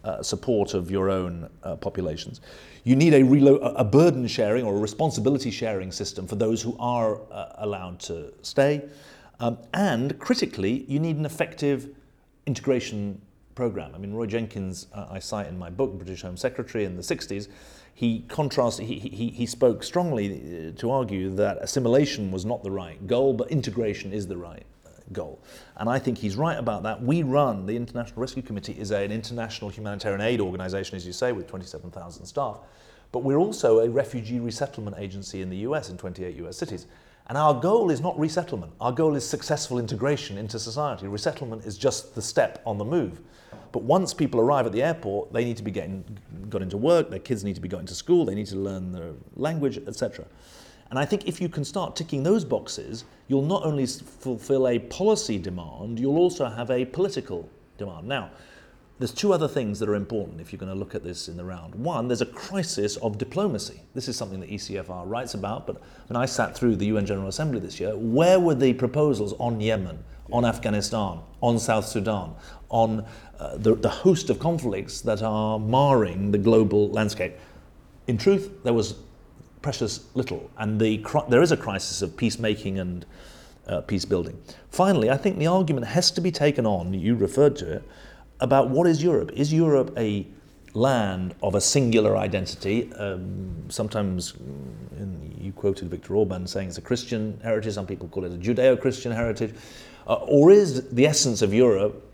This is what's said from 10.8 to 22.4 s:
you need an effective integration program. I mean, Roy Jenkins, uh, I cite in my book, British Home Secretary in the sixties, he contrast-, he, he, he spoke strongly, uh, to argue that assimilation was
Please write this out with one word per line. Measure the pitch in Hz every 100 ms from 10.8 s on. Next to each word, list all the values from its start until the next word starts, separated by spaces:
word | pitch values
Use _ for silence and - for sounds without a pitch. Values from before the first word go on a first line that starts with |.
| -
you | 139
need | 165 156
an | 151
effective | - 160 - 143 135 - - _ _ _ _ -
integration | 123 135 127 - 107 101 98 - _ _
program. | - 120 92 71
I | 80
mean, | 101
Roy | 110
Jenkins, | 110 117 110 101 95 90 -
uh, | 104 -
I | 95
cite | - 107 98
in | 90
my | 87
book, | 90 131
British | 95 90 90
Home | 90 90
Secretary | 127 123 120 113 98
in | 90
the |
sixties, | 87 165 - 101 101 - - - -
he | _ 120 113 -
contrast-, | - 143 - 120 -
he, | 110 -
he, | - 98 117
he | -
spoke | 120 - 123 107
strongly, | - 180 175 123 101 95 71 85 80
uh, | 80
to | 117
argue | 131 117 98 95
that | 95 101 95
assimilation | 95 139 120 131 147 - 98
was | 92